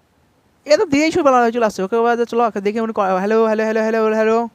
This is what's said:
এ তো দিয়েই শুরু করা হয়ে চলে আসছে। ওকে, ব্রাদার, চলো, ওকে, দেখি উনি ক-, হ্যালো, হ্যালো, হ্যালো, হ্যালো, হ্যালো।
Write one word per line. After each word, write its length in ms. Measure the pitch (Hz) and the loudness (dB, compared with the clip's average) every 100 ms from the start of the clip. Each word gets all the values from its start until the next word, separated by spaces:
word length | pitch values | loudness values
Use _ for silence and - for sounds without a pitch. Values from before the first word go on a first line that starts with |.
| _ _ _ _ _ _ | _ _ _ _ _ _
এ 120 | - 302 | 0 0
তো 80 | |
দিয়েই 280 | 381 277 311 | 2 0 0
শুরু 120 | 359 | 2
করা 160 | 294 254 | 2 4
হয়ে 120 | 233 | 2
চলে 140 | 240 214 | 0 -2
আসছে। 160 | 190 | -2
ওকে, 180 | 190 233 | -4 0
ব্রাদার, 260 | 233 233 233 | 0 0 -2
চলো, 200 | 233 240 | -2 -2
ওকে, 140 | 202 | -2
দেখি 200 | 196 220 | -4 -4
উনি 120 | 226 | -4
ক-, 80 | 220 | -2
হ্যালো, 460 | 190 185 208 226 220 | -2 -2 0 2 2
হ্যালো, 180 | 220 | 0
হ্যালো, 180 | 220 220 | -2 -2
হ্যালো, 320 | 220 226 220 | -2 0 0
হ্যালো। 340 | 220 220 226 233 | 0 0 0 -4